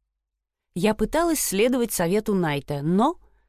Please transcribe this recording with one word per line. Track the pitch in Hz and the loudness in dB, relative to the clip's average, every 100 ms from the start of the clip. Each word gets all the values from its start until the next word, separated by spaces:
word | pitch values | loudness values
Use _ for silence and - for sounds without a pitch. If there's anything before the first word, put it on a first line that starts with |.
| _ _ _ _ _ _ _ 175 | _ _ _ _ _ _ _ -2
Я | 202 | -2
пыталась | 214 220 302 339 311 | 0 0 0 0 0
следовать | - 196 247 254 233 | -2 0 2 2 -2
совету | - 170 202 214 196 | -2 0 0 0 0
Найта, | 165 143 - 143 | 0 -2 -4 -4
но, | 147 185 269 359 - _ | 0 2 2 0 -12 _